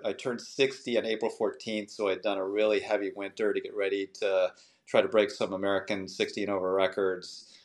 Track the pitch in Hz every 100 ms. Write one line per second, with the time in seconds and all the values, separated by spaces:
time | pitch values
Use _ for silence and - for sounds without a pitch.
0 | 110 95 135 120 - - 135 135 - 113
1 | 113 110 113 - 104 - - 107 101 -
2 | 104 92 107 98 95 104 107 104 101 104
3 | 101 95 98 - 107 98 98 104 98 98
4 | 98 - 104 95 90 - - _ - 120
5 | 98 107 104 - 104 95 98 98 - 101
6 | 95 - 104 - 101 98 92 95 92 98
7 | 95 90 90 - - -